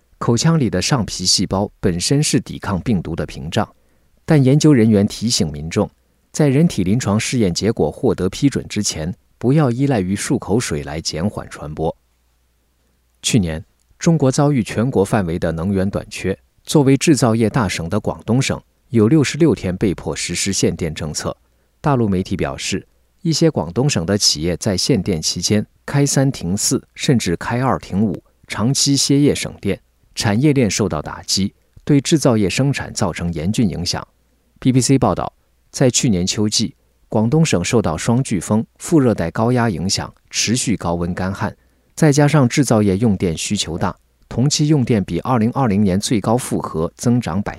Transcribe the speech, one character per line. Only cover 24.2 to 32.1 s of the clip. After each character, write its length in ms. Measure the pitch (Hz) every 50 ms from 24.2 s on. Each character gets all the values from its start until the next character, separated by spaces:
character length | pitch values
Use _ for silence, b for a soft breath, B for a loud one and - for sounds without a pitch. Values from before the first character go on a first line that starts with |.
| - - - 73
业 140 | 78 87 85
在 200 | 78 - 113 95
限 240 | 87 - - 135 98
电 220 | 85 107 92 80
期 180 | 85 - - 90
间 240 | 85 - 107 107 - - _ _ -
开 180 | - - 143 143
三 240 | 139 - 143 135 139
停 240 | - - - - 95
四， 260 | 104 - - 139 - - _ _
甚 200 | - - - 139
至 200 | 110 - 95 85
开 260 | - - - 120 123
二 160 | 135 127 101 80
停 260 | - - - 95 110
五， 160 | 104 78 - - _ _ _ _ -
长 260 | - - 101 123 139
期 220 | - - 139 139
歇 240 | 139 - - 143 139
业 120 | 147 127
省 220 | 85 - - - - -
电， 200 | - 101 92 - _ _ _ _ _ _
产 260 | - - - 107 101 113
业 100 | 139 156
链 160 | 139 139 123 98
受 200 | - - 110 87
到 120 | 78 76
打 220 | 73 73 - -
击， 320 | - - - 92 95 104 - _ _ _ _ - -
对 160 | - 151 139
制 180 | - -